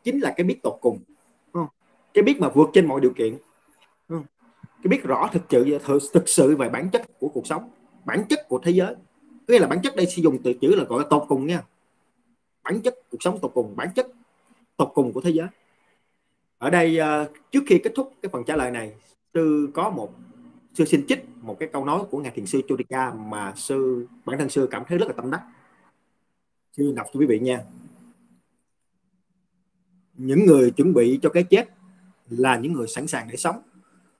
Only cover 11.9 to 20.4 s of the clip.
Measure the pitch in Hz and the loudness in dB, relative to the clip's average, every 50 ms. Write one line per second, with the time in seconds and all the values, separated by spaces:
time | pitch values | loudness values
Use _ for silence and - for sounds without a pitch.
11.9 | _ _ _ _ _ _ _ _ _ _ _ _ _ _ - - 185 226 220 247 | _ _ _ _ _ _ _ _ _ _ _ _ _ _ -8 -6 -6 -4 -4 -4
12.9 | 247 - _ _ - - - 180 - 190 - 127 - 127 113 107 101 - 127 175 | -6 -6 _ _ -12 -6 -4 -4 -4 -4 -6 -6 -4 -4 -4 -4 -6 -8 -8 -6
13.9 | 185 254 254 254 - _ _ _ _ _ _ _ _ _ _ _ _ - 135 - | -4 -4 -4 -4 -8 _ _ _ _ _ _ _ _ _ _ _ _ -4 -4 0
14.9 | - 151 135 120 101 127 - 175 160 160 165 196 - _ _ _ _ _ _ _ | 0 0 0 0 -2 -4 -2 -2 -2 -2 -2 -6 -10 _ _ _ _ _ _ _
15.9 | _ _ _ _ _ _ _ _ _ _ _ _ _ _ 123 143 170 175 170 165 | _ _ _ _ _ _ _ _ _ _ _ _ _ _ -2 0 2 2 2 2
16.9 | 160 160 156 151 151 151 151 147 - - _ _ - 277 - - 202 175 - - | 2 0 0 0 0 -2 -4 -6 -10 -16 _ _ -2 -2 2 4 4 4 4 0
17.9 | - - 269 - - _ - 190 - 127 120 - 156 151 127 127 123 117 110 107 | -4 -6 -6 -8 -10 _ -12 -10 -8 -8 -6 -4 -4 -2 -2 -4 -4 -6 -8 -10
18.9 | 107 - _ _ _ _ _ _ - 170 165 156 151 147 147 139 143 160 180 220 | -14 -18 _ _ _ _ _ _ -2 0 2 2 2 0 0 -2 -4 -4 -4 -4
19.9 | 185 135 107 98 - - - - - - | -4 -6 -10 -12 -14 -18 -20 -20 -20 -20